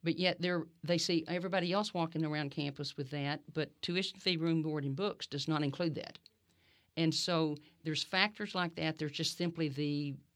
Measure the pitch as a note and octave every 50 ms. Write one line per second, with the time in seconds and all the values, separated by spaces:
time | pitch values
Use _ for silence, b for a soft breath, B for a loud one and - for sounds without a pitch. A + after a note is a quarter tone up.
0 | - E3 D#3+ E3+ F#3 F#3 - - E3+ F3+ F3+ F3 - - - _ - D3+ F3 G3
1 | - - F3+ E3 D#3+ - E3+ F3+ F3 F#3+ F3+ F#3+ F3 F3+ F3+ G3+ G#3+ G#3 - F3+
2 | E3 E3 E3 D#3+ D#3+ D3+ D3+ D3+ D3 C#3 C#3 - D3 C#3+ C#3 - C#3+ - - -
3 | C#3+ C3 - C#3+ C#3 C#3+ D3 D#3 - - - D#3 D3+ C#3 - _ - - F3 F3+
4 | F#3+ - - - - F#3 F3+ D#3+ D#3+ E3+ E3 E3 D#3 D#3 D3+ D3+ C#3 C#3 C3+ C3+
5 | G3 G#3 - - - - - C#3+ C#3 - D#3+ D3+ D3+ C#3 C3+ - - E3 C#3 A2+
6 | - - - - _ - _ _ _ b b b b b b b b b b -
7 | E3 D#3+ D#3 - - - F3 E3 D#3+ D#3 D3 C#3+ B B B B _ D#3+ D#3 D3
8 | - - - F#3 G3 G#3 G#3 - G#3 G3+ - F#3 F3 E3 E3 - D#3 D#3+ D#3 -
9 | D#3 D3 C#3+ - D#3+ D#3+ - - F3 F3 E3 E3 E3 D3+ C3+ C#3 D3+ D3 D3 D3
10 | D3 C#3+ C3+ C3+ - _ _